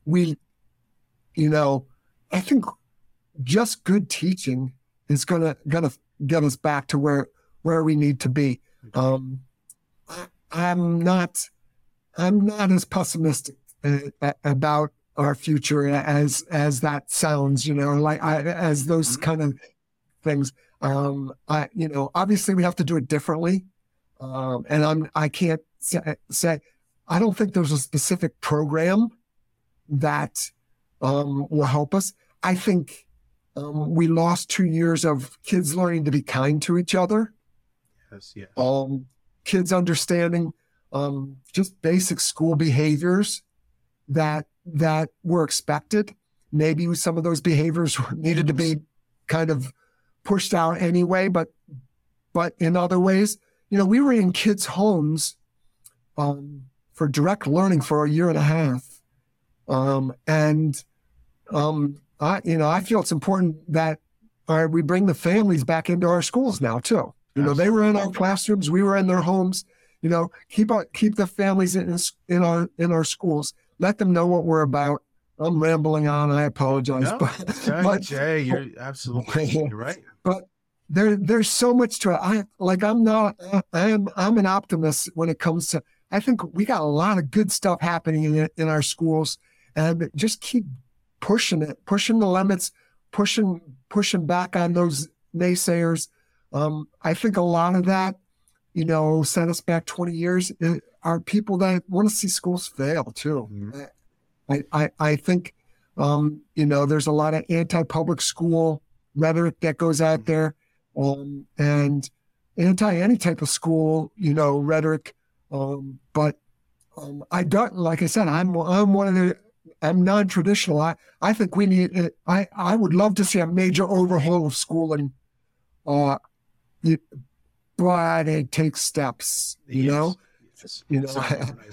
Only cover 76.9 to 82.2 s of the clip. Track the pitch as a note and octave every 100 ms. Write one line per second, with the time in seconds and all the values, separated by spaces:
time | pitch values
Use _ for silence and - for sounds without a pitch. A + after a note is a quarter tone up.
76.9 | C3 C3 G#3 F3 - - - - D#3+ F#3
77.9 | G3+ G3 C#3 D3+ D#3+ C3 C3 C3+ - B2+
78.9 | C3+ B2 A#2+ A#2 D#3 D#3 D#3 D3+ G#2+ B2
79.9 | F#3 - _ F#3 F#3+ F#3 _ _ _ -
80.9 | D#3+ G#3+ G#3 F3 A3+ G#3+ - A#3+ B3 A#3
81.9 | - G3+ E3+